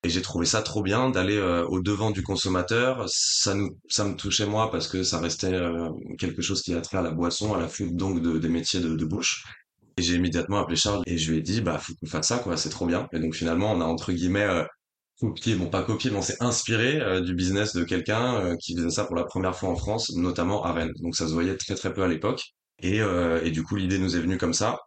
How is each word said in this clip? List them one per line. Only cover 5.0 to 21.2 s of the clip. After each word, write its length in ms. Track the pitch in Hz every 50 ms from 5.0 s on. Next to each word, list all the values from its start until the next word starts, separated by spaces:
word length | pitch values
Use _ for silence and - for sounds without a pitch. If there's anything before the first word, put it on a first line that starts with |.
ça 160 | 92 90 - 82
restait, 340 | 82 85 - - - 92 92
euh, 340 | 90 87 85 85 82 82 82 80 - - - - -
quelque 240 | - 85 - -
chose 180 | 87 - 98 95
qui 140 | - - 85
a 80 | 85
trait 160 | 85 - - 92
à 40 |
la 100 | 87 82
boisson, 420 | 80 80 85 87 85 - 104 107 104
à 40 | 90
la 100 | 85 82
food, 280 | - - 98 87 85
donc 240 | 87 98 95 95 85
de, 180 | 82 85 80 80
des 100 | 80 80
métiers 300 | 82 82 82 - - 92
de, 140 | 87 80 80
de 100 | 78 80
bouche. 360 | 78 80 104 - - - - - - - - _ _ _ _ _ _ _
Et 60 | -
j'ai 140 | 87 85 87
immédiatement 420 | 87 90 87 78 85 80 - 101 104
appelé 180 | 87 80 85
Charles 260 | 80 - 107 101 95 85
et 100 | - 87
je 160 | 82 80 78
lui 60 | 82 80
ai 40 |
dit, « 180 | 78 82 98 117
Bah, 160 | 104 90 76 -
faut 160 | - - - -
qu'on 100 | - -
fasse 200 | 78 80 80 -
ça, 100 | 117 123
quoi, 200 | - 98 85 80
c'est 100 | - 78
trop 160 | 76 - 90
bien. » 240 | 85 85 - - - -
Et 60 | 82
donc 140 | 80 82 80
finalement, 380 | - 85 82 82 87 98 107
on 80 | 110 85
a 40 | 82
entre 280 | 80 82 80 - -
guillemets, 320 | 92 87 87 90 92 98 104
euh, 200 | 101 92 82 - - - _ _ _ _ _ _ _ _ _
copié, 340 | - 110 - - - 120 110
bon, 140 | 90 90 82
pas 140 | 87 98
copié, 280 | 92 - 107 92 - 131
mais 60 | 104
on 60 | 98
s'est 200 | 95 95 95 -
inspiré, 560 | 120 123 123 117 - - 113 107 117 127 147 156
euh, 220 | 127 98 92 92
du 140 | 90 90 90
business 400 | 87 92 92 95 101 107 107 -
de 100 | 87 85
quelqu'un, 520 | 82 92 92 85 - 107 113 120 127 123
euh, 200 | 107 95 87 87 82
qui 160 | - - 85
faisait 140 | 85 82 85
ça 160 | 82 - 104
pour 120 | - 85
la 80 | 85 87
première 300 | - - 95 92 92 87
fois 140 | - - 95
en 80 | 85
France, 340 | 85 - 101 107 113 - - 80
notamment 480 | 85 87 90 87 - 87 90 101 101 -
à 80 | 87
Rennes. 220 | 82 82 82 80 - -
Donc 120 | - 85 82
ça 140 | -